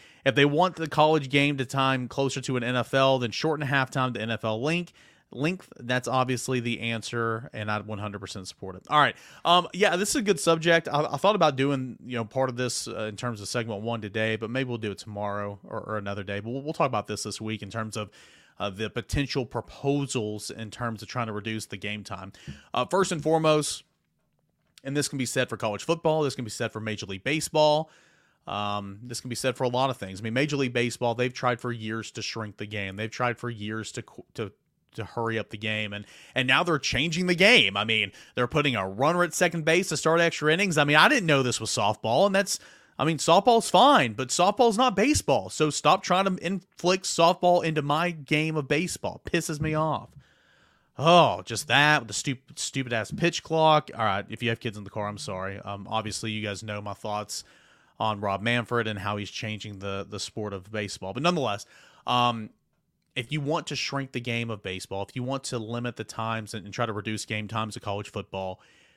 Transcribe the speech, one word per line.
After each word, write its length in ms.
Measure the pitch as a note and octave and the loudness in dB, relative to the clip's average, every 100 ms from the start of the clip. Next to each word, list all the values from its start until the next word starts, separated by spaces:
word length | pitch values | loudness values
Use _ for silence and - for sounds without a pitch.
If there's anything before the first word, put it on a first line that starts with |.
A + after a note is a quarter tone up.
| - - C#3 | -20 -2 0
If 100 | A#2 | 4
they 80 | |
want 320 | C#3+ D3 F3+ D#3+ | 4 4 2 0
the 140 | D#3+ | -2
college 400 | - D#3 D#3 C3+ | 4 6 4 2
game 260 | C#3+ C#3+ C#3 | 2 2 0
to 80 | B2 | -2
time 440 | C#3 C3+ C3 A#2+ | 0 0 0 -2
closer 320 | - C#3 C3+ | -2 -2 -2
to 160 | B2+ B2+ | -4 -2
an 60 | |
N 120 | A#2+ B2 | 0 -2
F 180 | A#2 | 0
L, 240 | C3+ C3+ C3+ | 4 4 4
then 140 | A#2+ | 0
shorten 340 | - D#3+ D3+ C#3 | -2 -2 -2 0
halftime 480 | C#3 B2+ C#3 B2+ A2 | 0 0 0 -2 -2
to 40 | |
N 100 | A2 | -4
F 140 | A2+ | -2
L 180 | A2+ A2 | -2 -2
length. 300 | C#3 E3+ E3+ _ _ _ - | -2 -2 -4 _ _ _ -14
Length, 400 | - D3+ F#3 - - | -4 -4 -4 -10 -12
that's 280 | A#2+ B2+ B2 | -2 -2 0
obviously 520 | C3 B2+ B2 - B2+ | 0 0 -2 -2 -2
the 220 | A#2+ A#2 | -2 -4
answer, 680 | A2+ A2+ - A#2+ A#2 A2 A#2 | -4 -4 -4 -4 -2 -4 -8
and 180 | A2+ G#2+ | -8 -4
I'd 140 | G#2+ G#2 | -4 -4
one 120 | G#2 | -8
hundred 200 | G#2 G2+ | -8 -8
percent 260 | G2 G#2+ F#2 | -10 -12 -14
support 300 | - F#2+ F#2 | -12 -12 -12
it." 80 | - | 0
All 100 | D3+ | 4
right. 160 | C3 - - - D#3+ | 4 2 -16 -2 4
Um, 240 | F3 F3 | 4 4
yeah, 220 | F3+ G3+ F3 | 2 2 4
this 140 | G3+ | 0
is 60 | D4 | 0
a 40 | |
good 180 | G#3 F3 | 0 2
subject. 500 | - E3 E3 E3 - | 4 4 4 4 4
I, 240 | C#3+ D3+ | 0 0
I 20 | C#3 | 0
thought 200 | G3 G#3 | 2 4
about 200 | D#3+ C3 | 4 4
doing, 420 | C#3 C#3 C3 - B2 | 0 0 -4 -10 -8
you 120 | A#2+ | -6
know, 80 | G#2+ | -4
part 240 | C3 C3 | 0 -2
of 80 | B2 | 0
this, 320 | B2+ - - | -4 -4 -6
uh, 140 | F#2+ | -6
in 120 | A2 G#2 | -6 -6
terms 240 | B2 A2 | -6 -6
of 80 | G2 | -6
segment 360 | B2 A2+ G2+ | -4 -4 -4
one 180 | A2+ A#2 | -4 -6
today, 340 | G#2 A2 A2 G#2+ | -4 -2 -2 -2
but 140 | A2 | -4
maybe 180 | B2+ C3 | -4 -4
we'll 120 | A#2 | -4
do 120 | G#2+ | -6
it 60 | F#2+ | -8
tomorrow 640 | - G2+ G#2 G2+ G2+ G2+ | -10 -8 -6 -4 -6 -10
or, 160 | - A2 | -10 -10
or 180 | - G#2+ | -6 -6
another 260 | G2+ G2+ | -4 -6
day. 180 | G2 G2+ | -6 -6
But 80 | G#2+ | -6
we'll, 120 | C3 | -8
we'll 120 | C#3+ | -6
talk 140 | D#3+ D3 | -2 0
about 200 | A2 - | 0 -4
this 160 | G#2 | -6
this 160 | G#2+ - | -8 -8
week 220 | A2 A2 | -6 -8
in 80 | G2+ | -8
terms 260 | A2+ A2 A2+ | -8 -6 -8
of, 140 | G#2 - - - _ - | -10 -12 -20 -20 _ -8
uh, 100 | G2+ | -6
the 200 | F#2+ G#2+ | -4 -6
potential 560 | B2 - D3 C#3 C#3 B2 | -6 -4 -2 -2 -2 -4
proposals 1040 | A#2 - - C#3 C#3+ C#3 B2+ G#2+ G#2+ - | -6 -8 -6 -2 0 0 -2 -4 -6 -10
in 220 | - A2 | -10 -10
terms 300 | - A#2+ A2 | -6 -6 -6
of 60 | G#2 | -8
trying 200 | B2+ A2+ | -6 -4
to 60 | |
reduce 340 | G#2 G#2 A2 - | -4 -6 -6 -8
the 100 | G2+ | -8
game 260 | G#2 G#2 | -8 -8
time. 300 | G2 F#2+ G2 - - - _ | -10 -12 -12 -16 -16 -18 _
Uh, 100 | A#2+ | -4
first 300 | B2 F#3 F#3 | 0 0 0
and 100 | E3 | 0
foremost, 600 | D3+ D#3+ D#3 D3+ C#3+ - _ _ _ _ _ _ _ _ _ - | 0 2 4 4 2 -6 _ _ _ _ _ _ _ _ _ -14
and 140 | C3+ D3 | -6 -2
this 100 | C#3+ | -2
can 100 | C#3 | -2
be 80 | B2 | -2
said 220 | C3 B2 | 0 -2
for 80 | A2 | -2
college 280 | A2+ G2+ | -4 -2
football, 400 | - E3 D#3+ D#3 | -2 0 2 2
this 120 | C#3+ C3 | 0 -2
can 80 | |
be 80 | A2+ | -8
said 220 | - A2+ | -6 -6
for 80 | A2 | -6
Major 240 | A2 G#2 G2 | -6 -6 -8
League 180 | F#2+ | -6
Baseball, 640 | C3 D#3 - D#3 D3+ D3+ D#3 _ _ _ _ _ - | -2 -2 0 4 4 4 0 _ _ _ _ _ -8
um, 520 | G2+ G#2 G#2 G2+ G2+ | -4 -4 -4 -6 -12
this 160 | B2 A#2+ | -12 -10
can 100 | C3 | -8
be 60 | A2+ | -4
said 220 | C3 A#2+ | -4 0
for 80 | B2+ | 0
a 40 | |
lot 200 | B2 C3+ | 0 0
of 80 | B2 | -2
things. 240 | F#2+ F#2+ | -8 -8
I 20 | |
mean, 100 | A2 | -4
Major 220 | A#2+ D3+ D3 | 0 0 0
League 180 | C3 | 0
Baseball, 420 | A#2+ A#2+ - A#2+ A#2 | 0 -2 0 -2 0
they've 180 | B2+ | -2
tried 260 | - B2 A#2+ | 0 -2 -2
for 120 | B2 | -4
years 400 | A#2+ A2 A2+ G#2+ | -6 -6 -8 -8
to 100 | - | -10
shrink 360 | - A#2 G#2+ - | -8 -8 -10 -10
the 80 | G#2 | -10
game. 300 | G#2+ G2 G2 | -6 -6 -6
They've 160 | A2 | -8
tried 260 | - B2 A2+ | -2 -2 -2
for 120 | A#2+ | -8
years 420 | A2+ G#2 A2 G#2 | -8 -6 -6 -8
to 100 | - | -10
qu-, 240 | - - - - | -12 -18 -16 -8
to, 160 | G#2 _ _ _ _ - | -8 _ _ _ _ -12
to 80 | |
hurry 340 | G#2 - A2+ A2+ | -8 -4 -2 -2
up 120 | G#2 | -6
the 80 | G#2+ | -8
game, 360 | G#2+ G#2+ G#2 | -4 -4 -4
and, 120 | G#2 G#2+ - - | -8 -14 -20 -8
and 140 | C3 B2+ | -2 2
now 160 | C3+ | 2
they're 160 | F3 D3+ | 4 0
changing 480 | - B2+ D#3+ D#3+ F3+ | 0 -2 -2 -2 0
the 80 | F3 | 4
game. 400 | G3 A#3 G2+ G2+ | 6 6 6 2
I 80 | |
mean, 280 | A2 A2 G2+ - - - | 0 0 0 -6 -10 -4
they're 120 | B2 | 0
putting 280 | D3+ C#3+ A2+ | 2 2 0
a 120 | F#2+ | -2
runner 360 | G2 C#3+ F3 | 0 2 2
at 100 | F3 | 0
second 320 | - F3 E3 D#3+ | 2 0 2 2
base 240 | E3+ F#3+ | 2 2
to 80 | D3+ | 0
start 240 | D#3+ E3+ | 2 4
extra 320 | E3+ - D3+ | 4 2 2
innings. 240 | E3 G3+ D#3 | 2 2 2
I 80 | D3 | 6
mean, 100 | D3+ | 8
I 140 | G3 | 8
didn't 180 | C#4+ E3+ | 6 4
know 160 | C#3+ | 4
this 160 | B2 - | 4 0
was 100 | A2+ | -2
softball, 560 | - G#2 G#2+ A2 B2+ G3+ | 0 0 0 2 4 4
and 80 | |
that's, 240 | G3 G3 - - - _ - | 2 0 -4 -10 -20 _ -2
I 80 | D3+ | 0
mean, 120 | D#3 | 2
softball's 520 | - F3 A3+ A#3 - | 6 6 8 4 6
fine, 440 | F3+ C4 C4 B2 | 8 8 8 4
but 160 | G#2+ C3 | 0 -2
softball's 480 | - F#3 G3+ A#3+ G#3 | 2 4 6 4 6
not 180 | B3+ F#3+ | 2 4
baseball, 540 | B3+ D4+ - B2 F#2+ | 4 2 4 2 2
so 200 | - D#3 | 0 0
stop 320 | - D3 F#3+ | 4 6 6
trying 240 | - F#3 G3 | 4 2 2
to 180 | F#3 | 0
inflict 600 | E3+ F#3+ _ - F3 F#3 | -2 -4 _ -2 2 2
softball 600 | - - E3 F3+ F3+ F3 | 0 6 6 6 4 4
into 180 | E3 D3+ | 2 -2
my 300 | C#3+ D3+ F3 | 0 0 0
game 440 | E3 C#3 D3+ D#3+ D#3 | -4 -2 0 0 -2
of 120 | C3+ | 0
baseball. 540 | D3+ F3+ - F#2+ - | 0 0 -4 -6 -8
Pisses 360 | - E3+ E3 D3 | -2 -2 -2 -4
me 160 | D#3 D#3 | -2 0
off. 340 | D#3 A#2+ G#2+ - _ _ _ _ _ _ _ - | 0 -2 -6 -20 _ _ _ _ _ _ _ 2
Oh, 460 | D3+ F3 C3+ F#2 F#2 | 8 10 8 4 -4
just 220 | A2 - | -6 2
that, 320 | B2+ D3 D3+ | 6 6 4
with 80 | A2+ | 0
the 60 | G#2 | -6
stup-, 420 | - B2 _ - | -6 -6 _ -10
stupid-ass 540 | - C3+ B2+ A2+ G#2 | -6 -4 -2 -2 -4
pitch 320 | - E3+ - | 0 0 0
clock. 480 | - D#3+ D#3 D3+ - | -2 4 6 6 2
All 100 | - | -2
right, 220 | A2 G2 G2+ | 0 0 -4
if 120 | A2 | -4
you 80 | A#2 | -2
have 100 | A2+ | -2
kids 180 | A#2 G#2 | -6 -8
in 60 | |
the 60 | G2 | -10
car, 180 | A2 G#2 | -8 -6
I'm 120 | G#2 | -8
sorry. 400 | - F#2 F#2+ G2 | -8 -6 -8 -8
Um, 260 | G2+ G2+ F#2 | -10 -10 -4
obviously, 440 | A2 G#2+ - A2 | -4 -4 -6 -6
you 100 | G#2+ | -4
guys 220 | G#2 G2 | -4 -6
know 180 | G#2+ G#2 | -8 -8
my 120 | G#2 | -8
thoughts 500 | G2 A2 G#2 G#2+ - - _ _ _ _ - | -10 -6 -6 -6 -10 -14 _ _ _ _ -4
on 200 | A2 G#2 | -2 -2
Rob 220 | G#2 G2 | -2 -2
Manfred 460 | A2+ A#2+ A2+ A#2+ A2 | 0 0 0 -2 -2
and 100 | G#2 | -4
how 200 | G2+ G#2 | -4 -4
he's 120 | G2+ | -6
changing 480 | - A2 G#2+ G#2+ G2 | -8 -8 -8 -10 -10
the, 280 | G2+ G2 G2 | -8 -8 -8
the 100 | G2+ | -10
sport 340 | - - G#2 | -10 -8 -8
of 180 | G2 F#2+ | -10 -8
baseball. 420 | G#2+ G#2 - F#2+ | -6 -6 -8 -8
But 80 | A2 | -2
nonetheless, 460 | E3 F3 A#2+ G2+ - - - _ - | 0 0 -2 -4 -8 -20 -20 _ -2
um, 420 | B2 A#2+ A#2 G#2+ _ _ _ _ _ _ B2+ | 2 2 0 -8 _ _ _ _ _ _ -10
if 160 | A#2+ | -6
you 100 | D3+ | -4
want 260 | C#3 D#3+ - | -2 -4 -4
to 80 | C#3+ | -8
shrink 360 | - C#3 C3 | -6 -6 -6
the 80 | B2+ | -8
game 300 | A#2+ A#2 A#2 | -4 -4 -4
of 140 | G#2+ | -6
baseball, 400 | G2 F#2 - G2 G2 | -8 -10 -8 -8 -8
if 80 | - | -6
you 80 | |
want 200 | B2 C3+ - | -6 -6 -6
to 140 | B2 | -8
limit 360 | G#2+ A#2+ B2 A#2 | -6 -6 -6 -8
the 80 | |
times 500 | A2 - A2+ A2+ A2 | -10 -6 -4 -4 -6
and, 120 | A2 F#2+ | -12 -10
and 80 | |
try 120 | - A2+ | -4 -2
to 80 | |
reduce 320 | G#2 G#2+ G#2+ - | -2 -4 -6 -4
game 220 | G#2+ G#2 | -6 -4
times 280 | A2+ A2 - | -4 -4 -6
of 60 | |
college 280 | - G2+ G#2 | -6 -6 -6
football, 480 | G#2 F#2+ F#2+ F#2+ F#2 _ _ _ | -10 -8 -8 -8 -10 _ _ _